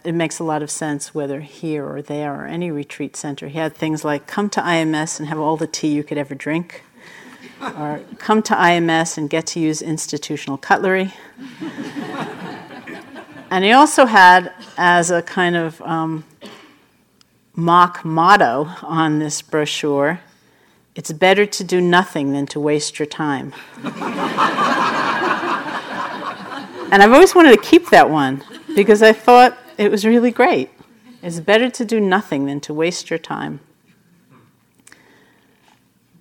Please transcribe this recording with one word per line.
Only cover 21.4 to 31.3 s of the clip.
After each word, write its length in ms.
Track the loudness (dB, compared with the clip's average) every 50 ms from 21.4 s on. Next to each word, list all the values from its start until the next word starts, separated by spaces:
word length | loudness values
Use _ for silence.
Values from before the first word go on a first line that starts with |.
| 2
to 180 | -2 -2 -10 -6
do 180 | -4 -2 0
nothing 500 | 2 2 2 2 2 0 -4 -6 -4 -4
than 160 | -4 -4 -6
to 120 | -6 -6 -4
waste 400 | -2 -2 -2 -2 -4 -6 -8 -8
your 60 | -8
time." 480 | -8 -6 -6 -6 -4 -4 -6 -8 -12 -16 -18 -20 -20 -20 -16 -14 -14 -12 -10 -10 -10 -8 -6 -8 -6 -4 -2 -2 -2 -2 -2 -2 -2 -2 -2 -2 -4 -4 -4 -4 -4 -4 -4 -2 -4 -4 -4 -4 -6 -6 -6 -8 -10 -12 -12 -12 -12 -12 -10 -10 -10 -10 -12 -12 -14 -14 -14 -16 -16 -16 -16 -16 -16 -16 -12 -4 2
And 140 | 6 6 8
I've 80 | 8
always 240 | 10 8 8 8 8
wanted 160 | 8 8 8
to 100 | 8 6
keep 280 | 6 4 4 4 4 6
that 200 | 6 6 6 6
one 340 | 4 0 0 0 -2 -6 -10 -14 -20 -20 -12 -4 0
because 280 | 2 4 4 6 6
I 100 | 6 6
thought 460 | 6 4 4 6 8 8 8 6 4 -2 -20 -14 -6
it 140 | -2 -2 0
was 140 | 0 0 2
really 260 | 2 2 4 2 2
great. 380 | 2 2 2 2 2 0 -4 -6 _ _ -20 _ _ _ _ -20 -20 -16
It's 200 | -12 -12